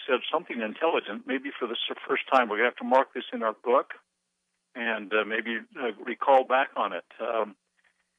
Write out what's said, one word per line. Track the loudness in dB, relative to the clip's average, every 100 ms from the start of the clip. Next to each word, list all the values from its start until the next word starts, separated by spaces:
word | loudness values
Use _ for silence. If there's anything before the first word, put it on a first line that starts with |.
| -2
said | -2 0
something | -4 -4 -6
intelligent, | -6 0 0 0 -2 -10 -6
maybe | -6 -6 -8
for | -6
the |
s-, | -4 -6 -8 -4
first | -4 2
time. | 2 4
We | 2
have | 2 0
to |
mark | 4 4 4
this | -4 -8
in | -2
our | -2 -2
book | 2 2 2 -10 _ _ _ _ _ _ _
and, | -6 -4 -4 0
uh, | 0
maybe, | 0 -2 -4 -6 -8
uh, | -6 -6 -6
recall | -8 -2 4 4
back | 6 2 2 -2
on | -4
it. | -4 -10 -8
Um, | -4 -2 -2 -8 _ _ _ _ _